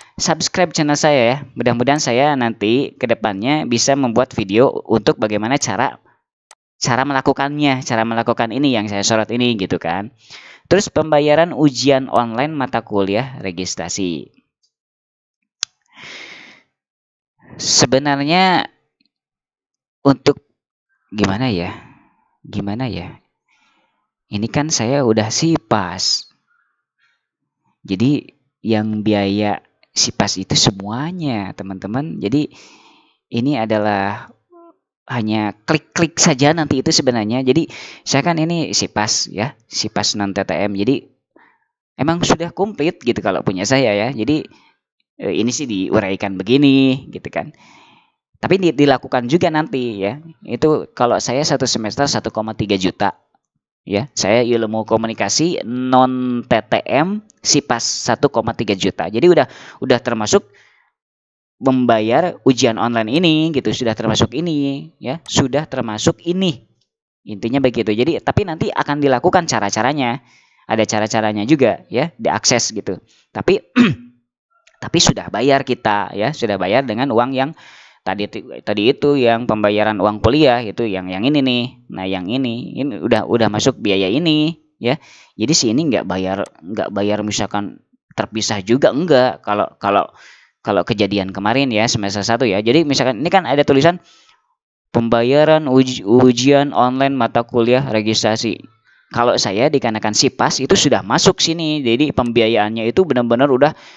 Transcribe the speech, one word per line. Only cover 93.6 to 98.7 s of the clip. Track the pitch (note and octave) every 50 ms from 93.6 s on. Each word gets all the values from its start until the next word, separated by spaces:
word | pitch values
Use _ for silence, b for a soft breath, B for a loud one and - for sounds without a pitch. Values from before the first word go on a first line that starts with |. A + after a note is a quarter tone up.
| C#3+
tulisan | - C#3+ C3+ C#3+ E3+ F3+ F3 b b b b b b b b b b b _ _ _ _ _ _ _
pembayaran | - A#2+ A#2 A2+ A#2 A#2 A#2 B2 C#3 D3 D3+ D#3 D#3 D#3 D#3
uji-, | C3+ C3 C3 C3 B2+ B2 A#2+ F#2
ujian | G2+ A#2 B2+ B2+ B2+ A#2+ A#2+ B2+ C#3 C#3+ C#3 C#3+ C#3+ -
online | F#2+ B2 B2 B2+ C3 C3+ C3+ C#3
mata | C3 A#2 A2 - A#2+
kuliah | A#2 - - A#2+ A#2 A#2 B2 C3 C#3 C3
registrasi. | G#2+ A2 G#2+ A2 A2 - - G#2+ A2 A2+ - A2 F2 - - -